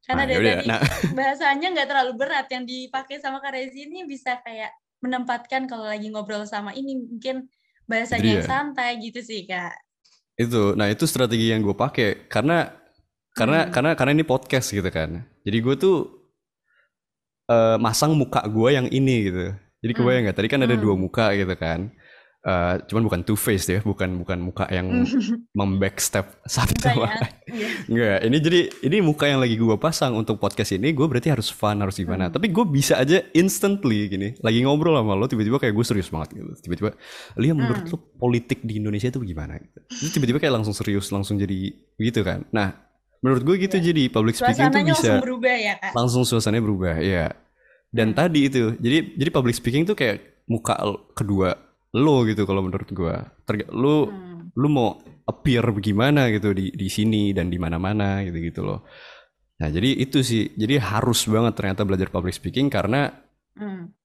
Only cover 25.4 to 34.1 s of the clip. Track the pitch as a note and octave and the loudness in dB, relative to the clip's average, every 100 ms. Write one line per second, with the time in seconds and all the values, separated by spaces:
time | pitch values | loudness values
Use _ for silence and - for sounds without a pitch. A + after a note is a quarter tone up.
25.4 | - G3+ G3 F#3+ - - - G#2 - - | -4 -2 0 0 0 -2 -2 -2 -4 -14
26.4 | - - B2 - B3 A#3+ D#3 A3 - - | -6 -2 0 2 0 0 0 -2 -6 -8
27.4 | - A3+ G#3+ - C#3 A2+ A2+ F#2+ A2+ D3 | -12 -8 -6 -8 -2 0 2 2 2 2
28.4 | D#3 F3 E3 - C3 G#3 E3 D3 C#3+ C3+ | 4 2 2 -2 0 2 2 2 2 2
29.4 | B2 A2 A2+ G#2+ D#3+ D#3+ C#3 A2+ A2 G#2 | 2 2 2 2 0 0 0 0 -2 -2
30.4 | G2 - G#2 F#2+ C3 D3 D#3 B2 D#3+ C3 | -2 -2 -2 0 0 2 0 2 0 0
31.4 | - - G#2 G#2 G2 G2 E2+ F#2 F#2 - | -2 -2 -2 0 -2 -2 -4 -2 -2 0
32.4 | G#3+ F3 G#3+ C#3 C#3 D3+ C3+ F#3 - D#3 | 0 2 2 2 2 2 4 2 4 2
33.4 | F#3+ - G3+ G3 C#3 G#2+ G#2 | 2 2 0 2 0 0 0